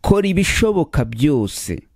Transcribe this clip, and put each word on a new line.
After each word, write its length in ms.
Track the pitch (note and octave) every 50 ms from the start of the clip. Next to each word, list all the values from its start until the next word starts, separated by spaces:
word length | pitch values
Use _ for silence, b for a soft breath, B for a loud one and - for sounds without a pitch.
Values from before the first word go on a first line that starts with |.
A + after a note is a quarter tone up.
kora 260 | - - G3+ G3+ G3 G3
ibishoboka 760 | F#3+ F3 G3 - - - A3+ A3 G#3 F#3+ E3 - - C#3 B2
byose. 760 | A2+ A2+ A2+ B2+ D3+ C#3+ B2 G#2+ F#2+ - - - - F2 - - _ _